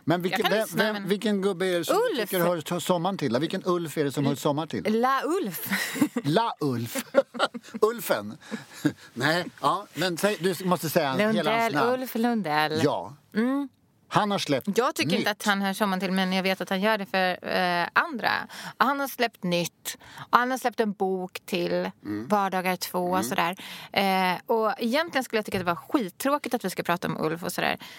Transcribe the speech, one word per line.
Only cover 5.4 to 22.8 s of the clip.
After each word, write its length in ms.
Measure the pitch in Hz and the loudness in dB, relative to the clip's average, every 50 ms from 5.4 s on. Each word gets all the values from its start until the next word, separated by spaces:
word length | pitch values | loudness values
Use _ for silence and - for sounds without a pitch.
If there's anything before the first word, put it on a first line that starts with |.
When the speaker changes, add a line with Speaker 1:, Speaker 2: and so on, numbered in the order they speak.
| 320 196 156 - - - 196 - - - - 262 302 - - | -2 -4 -6 -8 -6 -4 -4 -4 -4 -4 0 0 0 0 0
Speaker 2:
<laughs> 100 | 240 - | -2 -2
Speaker 1:
La 300 | 143 156 220 233 220 - - | 2 2 2 2 0 -2 -2
Ulf. 440 | 151 139 123 113 117 117 - 269 - - - 180 - - - 240 294 | -2 -2 0 -2 -4 -4 -6 -6 -8 2 2 2 2 2 -2 -2 -2
<laughs> 380 | - - 233 - - - 214 | -2 -2 -8 -14 -12 0 2
Ulfen. 560 | 214 214 240 220 - - 156 110 101 104 120 - - - 214 - - - - - | 2 2 2 -2 0 0 0 0 0 -4 -10 -14 -12 -12 -12 -12 -12 -16 -14 -2
<laughs> 360 | - 147 - - - - - | -2 -2 -2 -2 -8 -14 -6
Nej, 300 | 117 131 147 165 180 170 - - - | 0 0 2 2 2 0 -4 -6 0
ja, 260 | 135 143 170 190 208 - - | 0 2 2 0 -2 -8 -6
men 220 | 139 180 190 170 | -2 -2 -2 0
säg, 200 | 151 185 202 214 160 | 0 0 0 0 0
du 140 | 160 190 175 - 190 | 0 -2 -2 0 0
måste 260 | 180 180 147 - 151 | 0 0 0 0 0
säga 220 | - 175 151 135 131 | 2 2 2 2 2
hela 120 | 185 214 | 2 2
hans 80 | 220 220 | 2 2
Speaker 2:
Lundell, 380 | 175 156 151 220 233 226 226 - | 2 2 2 2 2 2 2 2
Speaker 1:
namn. 180 | 147 139 240 254 254 262 | 2 2 2 2 0 -2
Speaker 2:
Ulf 120 | 240 - | -4 -2
Lundell. 680 | 226 226 240 240 220 180 156 147 151 156 151 156 160 147 | 0 0 2 2 0 0 0 2 2 2 2 2 2 2
Speaker 1:
Ja. 300 | 143 117 98 87 104 143 - _ _ - | 2 2 0 -4 -8 -12 -18 _ _ -2
Speaker 2:
Mm. 340 | 202 233 254 269 277 285 262 - _ _ _ _ _ _ _ | 0 0 0 0 -2 -2 -6 -10 _ _ _ _ _ _ _
Speaker 1:
Han 220 | - 170 208 208 | 0 2 2 2
har 80 | 202 165 | 0 -2
släppt 400 | - - 143 123 - 202 190 226 | 0 0 0 0 0 0 0 2
Speaker 2:
Jag 160 | 247 294 - | 2 2 0
tycker 160 | - 311 - | 0 0 2
Speaker 1:
nytt. 80 | 247 233 | 2 2
Speaker 2:
inte 120 | - 208 | 2 0
att 120 | 208 - - | -2 0 0
han 200 | 214 196 196 196 | 2 2 2 2
hör 100 | 196 190 | 0 0
sommaren 280 | - 214 196 185 185 | 0 0 0 0 0
till, 120 | 196 180 190 | 0 0 2
men 200 | 190 190 185 185 | 2 2 2 2
jag 100 | 190 180 | 2 2
vet 180 | 190 190 - | 0 0 0
att 100 | 185 - | -2 -2
han 100 | 196 185 | -2 0
gör 180 | 196 220 220 208 | 2 2 2 0
det 80 | 196 | -2
för, 420 | - - 190 185 180 175 - - - - | -2 2 2 4 4 2 0 -4 -2 0
eh, 320 | 190 185 180 175 170 170 - - | 0 2 2 2 0 0 2 2
andra. 380 | - 302 349 285 208 - - 104 87 - - - - - - - - | 2 2 2 -2 -2 0 0 0 0 -2 -6 -12 -14 -14 -14 -2 0
Och 60 | 220 | 0
han 140 | 254 285 277 | 2 2 0
har 80 | 277 247 | -2 -4
släppt 340 | - - 233 226 - _ - | -2 -2 -2 -2 -2 _ -2
nytt. 540 | 180 175 175 165 - - _ _ - - - - - - - - - | 0 0 0 0 -2 -6 _ _ -14 -14 -14 -16 -20 -18 -18 -2 2
Och 80 | - 233 | 2 2
han 120 | 247 254 | 2 2
har 80 | 262 247 | -2 -2
släppt 220 | - 240 208 - | -2 -2 0 0
en 120 | 226 208 190 | 0 -2 0
bok 480 | - 196 190 190 185 180 180 - - - | -2 -2 -2 0 -2 -4 -8 -10 -16 -8
till, 260 | - 202 175 175 175 175 180 180 190 - - - | -4 -2 -2 0 0 0 0 -2 -4 -6 -8 -8
Speaker 1:
Mm. 240 | - 208 - 113 135 | -6 -6 -6 -2 0
Speaker 2:
Vardagar 480 | 208 202 196 190 190 185 180 185 180 | 0 0 0 0 -2 -2 -2 -2 -2
två 220 | 180 | -2